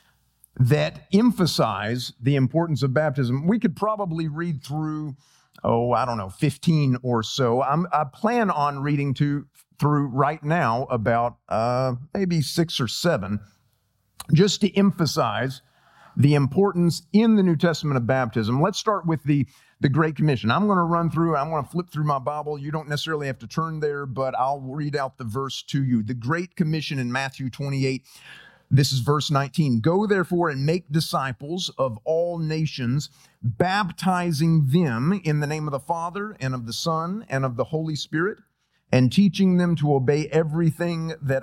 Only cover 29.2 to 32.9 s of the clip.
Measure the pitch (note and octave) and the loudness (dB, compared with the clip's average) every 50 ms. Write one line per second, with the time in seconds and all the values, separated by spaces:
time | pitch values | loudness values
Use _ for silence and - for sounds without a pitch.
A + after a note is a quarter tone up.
29.2 | - - D3+ C#3 C#3 C3 - - D#3 C#3 A#2+ A2+ G#2+ D#3+ F3 G3 G#3+ G#3 G#3 F#3+ | 0 0 0 0 0 0 0 0 2 2 2 2 2 2 2 2 2 2 2 0
30.2 | E3+ - F3+ E3+ F3 D#3+ C#3 C3 C3+ D#3 E3+ F#3 - - D3 E3 D#3 - - D#3+ | 0 0 0 0 0 0 0 0 0 0 0 -2 -4 -2 -2 -2 -2 0 -2 -2
31.2 | C3+ C3+ A#2+ - C#3+ C#3+ E3+ F#3+ E3+ - - - C3+ C3 A2+ - - - D#3+ E3 | -2 -2 -6 -8 -8 -8 -6 -6 -6 -8 -4 -2 -2 -2 -2 -6 -4 -2 0 0
32.2 | F3 F3 F3 E3 D#3+ D#3 D#3 D#3 D#3 D3 - - B2+ A#2 | 0 -2 -2 -4 -4 -2 0 -2 -2 -2 -2 -4 -2 0